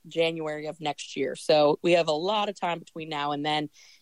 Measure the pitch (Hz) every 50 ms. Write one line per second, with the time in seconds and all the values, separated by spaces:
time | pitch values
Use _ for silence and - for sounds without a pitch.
0 | - 165 151 165 165 165 165 165 156 151 151 151 151 151 147 - 160 147 143 -
1 | - - - 143 135 135 131 - - - 160 151 151 147 156 - - 175 170 170
2 | 165 165 151 151 170 190 220 208 208 208 196 - - 175 170 170 - - - 170
3 | 156 160 156 143 143 147 147 143 147 151 151 151 151 147 _ - - - _ _